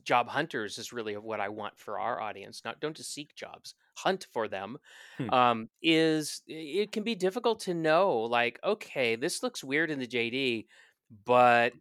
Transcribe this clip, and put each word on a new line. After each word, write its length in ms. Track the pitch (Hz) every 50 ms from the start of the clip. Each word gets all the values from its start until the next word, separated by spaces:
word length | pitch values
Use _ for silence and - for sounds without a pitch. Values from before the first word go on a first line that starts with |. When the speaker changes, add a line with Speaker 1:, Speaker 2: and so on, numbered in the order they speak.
Speaker 1:
job 260 | - - 131 120 123 120
hunters 500 | - 139 165 160 - 120 104 95 - 120
is 140 | 107 -
really 240 | 120 120 107 107 104
what 220 | 104 110 110 107 104
I 100 | 98 101
want 300 | 107 107 104 101 - -
for 220 | - 110 101 95
our 200 | 104 117 - -
audience. 440 | 110 104 95 98 101 107 - - -
Not, 160 | 117 - -
don't 160 | 151 156 156
just 160 | - 123 - -
seek 220 | 147 151 _ -
jobs, 400 | - 110 - - - - - - _ _ _ -
hunt 320 | - - 160 190 190 - -
for 160 | - 120 107 98
them. 300 | 98 95 98 107 131 - _ - - - - - - -
Speaker 2:
Hmm. 120 | 131 104
Speaker 1:
Um, 400 | 131 123 123 123 117 110 113 - _ _
is 640 | - 165 160 160 160 160 156 156 147 - - - _ -
i-, 40 |
it 380 | 151 160 160 139 156 202 214 208
can 140 | - 220 202
be 100 | 233 226
difficult 460 | 175 180 - - 247 226 233 220 220
to 140 | - 190 175
know, 440 | 165 160 156 156 170 202 185 135 110
like, 360 | 113 117 120 120 120 120 - - -
"Okay, 500 | 185 214 208 - - - 147 123 113 113
this 300 | 117 139 180 - - 254
looks 180 | 247 - -
weird 300 | 147 131 139 156 165 160
in 80 | 156 135
the 80 | 127 110
J 200 | 123 120 117 117
D, 400 | 123 135 139 123 113 110 - _ _ - - _ _ _ _ _ 113 98 -
but, 500 | 123 123 123 123 123 120 117 120 123 - -